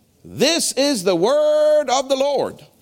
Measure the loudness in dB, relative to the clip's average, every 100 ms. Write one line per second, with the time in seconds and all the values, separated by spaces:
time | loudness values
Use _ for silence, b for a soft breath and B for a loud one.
0 | _ _ -16 -2 0 0 -2 -2 -2 0
1 | 0 0 2 2 2 2 2 2 2 -2
2 | 0 -2 0 -2 -4 -8 -20 _